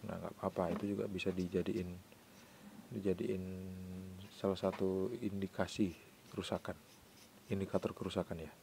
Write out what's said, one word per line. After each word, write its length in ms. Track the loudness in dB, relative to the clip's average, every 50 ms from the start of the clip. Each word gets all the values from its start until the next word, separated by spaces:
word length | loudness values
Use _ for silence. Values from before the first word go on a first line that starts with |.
| -4
nah, 160 | -4 -4 -4
nggak 120 | -4 -6 -4
apa-apa, 320 | 0 0 0 2 2 2 2 2
itu 160 | 0 0 0 0
juga 160 | 0 0 -2
bisa 240 | -2 0 0 0 2
dijadiin, 640 | 2 0 2 2 2 2 2 0 0 -2 -4 -6 -10 -14 -18 -20 -20 -20 -20 -20 -20 -20 -20 -20 -18 -18 -16 -16 -16 -12 -6 -6
dijadiin 520 | 0 2 2 4 4 2 0 0 0 0 -4 -4 -6 -6 -6 -8 -8 -8 -8 -8 -8 -8 -10 -10 -12 -12 -14
salah 280 | -8 0 2 2 4
satu 520 | 4 4 2 4 4 4 4 4 4 2 2 0
indikasi 800 | 0 -2 0 0 0 -2 -2 2 0 0 0 4 2 2 2 2 -6 -16 -20 -20 -20 -18 -6
kerusakan, 480 | -4 -4 -2 0 -2 -2 -2 -4 -8 -8 -12 -20 -20 -20 -20 -20 -20 -20 -20 -20 -20 -20 -4 -2
indikator 480 | 0 0 0 2 2 2 2 2 -2
kerusakan 480 | -2 -4 0 0 0 0 0 -4 -6 -6
ya. 80 | -10 -12 -16